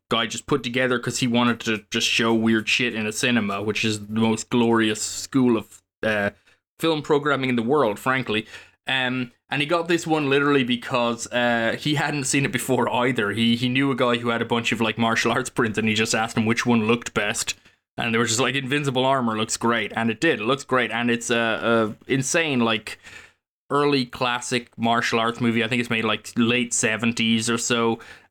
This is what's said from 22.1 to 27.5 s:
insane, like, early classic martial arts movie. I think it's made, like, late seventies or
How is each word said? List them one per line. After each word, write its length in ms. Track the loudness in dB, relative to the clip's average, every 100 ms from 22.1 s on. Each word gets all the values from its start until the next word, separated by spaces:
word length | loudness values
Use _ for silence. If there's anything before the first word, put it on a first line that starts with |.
insane, 480 | -2 0 0 0 0
like, 380 | 0 0 -6 -16 -18 -20 -20 _ _ _ -4
early 340 | 0 2 0
classic 720 | -2 -4 -2 -2 -2 -4 -4 -2
martial 420 | 2 2 2 2
arts 200 | 0 0
movie. 220 | 0 0
I 40 | 0
think 120 | -2
it's 100 | -2
made, 140 | 0
like, 260 | 0 -2 -4 0
late 380 | 2 2 0
seventies 720 | -2 -2 0 -2 0 0 2
or 100 | 0